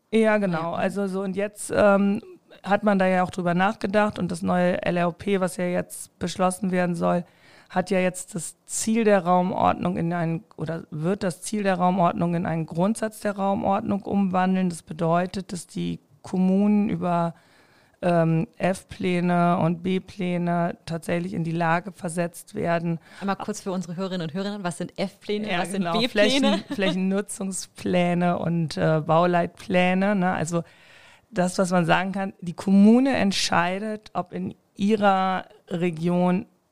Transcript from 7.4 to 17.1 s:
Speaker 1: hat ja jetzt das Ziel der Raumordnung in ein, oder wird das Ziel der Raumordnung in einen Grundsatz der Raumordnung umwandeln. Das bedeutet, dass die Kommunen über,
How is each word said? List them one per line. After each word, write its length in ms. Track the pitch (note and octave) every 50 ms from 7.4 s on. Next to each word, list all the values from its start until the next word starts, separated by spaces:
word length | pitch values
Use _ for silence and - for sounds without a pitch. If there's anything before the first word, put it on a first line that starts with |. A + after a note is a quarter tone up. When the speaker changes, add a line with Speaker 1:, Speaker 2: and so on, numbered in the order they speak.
| _ - - - - -
Speaker 1:
hat 200 | - F#3 F#3 -
ja 100 | G3 F#3
jetzt 360 | F#3 F#3 F3+ - - - -
das 200 | E3+ D#3 - - _ _
Ziel 380 | - - - - A3+ A3 A#3 A3+
der 200 | G#3+ G#3 G3 E3
Raumordnung 720 | F3 F3+ F3+ F3+ F3+ - - - - - - - F3+ F3+
in 160 | E3+ E3 E3+ F3
ein, 300 | F3 E3 E3 E3 D#3+ - - _
oder 280 | - D#3+ D#3 E3 E3 - -
wird 320 | - D3+ D#3 E3+ G3+ G3 -
das 180 | F#3 D#3+ -
Ziel 220 | - - - G#3+ G3+
der 120 | G3 F#3
Raumordnung 600 | F3 F3+ F3+ F3+ F#3+ E3+ F3 - - E3+ E3+ F3
in 100 | E3+ F3+
einen 220 | E3 D#3+ E3 D#3+
Grundsatz 540 | - E3 E3 F3+ G3+ A3+ - A3+ A3 - -
der 140 | - G#3 G3+
Raumordnung 680 | G3+ G3 G3 G3 - - G3 G3 G3 G#3+ G#3+ G3+ G3 -
umwandeln. 640 | - G3+ G3+ G3 F#3 F3+ F3+ F3+ F#3 F#3+ F#3 F#3 F3+
Das 140 | E3+ - -
bedeutet, 680 | - E3 D#3 E3+ D#3+ E3+ F3 F3+ F#3 - G3 F3+ -
dass 140 | G3 E3+ -
die 340 | - - F3+ F3 F3 E3+ D#3 _ _ _ _
Kommunen 680 | - - - F#3 F#3 F#3 F#3+ G3 G#3 G#3 G#3 G#3 G3+ -
über, 440 | - E3 F3+ F3